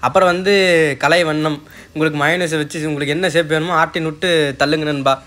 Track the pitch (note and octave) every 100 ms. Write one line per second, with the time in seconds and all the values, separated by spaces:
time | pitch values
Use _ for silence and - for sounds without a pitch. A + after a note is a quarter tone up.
0 | C3 F#3 F#3 F3 F#3 G3+ F#3+ E3+ D#3 C3
1 | D3 E3+ E3 D3+ D#3 C#3+ - - - D#3
2 | D#3+ D3 C#3+ F3 F3 D#3 D3 E3+ D#3 D3
3 | C#3+ D3+ F#3 D#3+ D#3+ D#3 E3 E3 D#3+ F3
4 | D#3+ D3+ F#3 E3 C#3+ C3 D3 D#3 D3+ C#3+
5 | C3+ C3+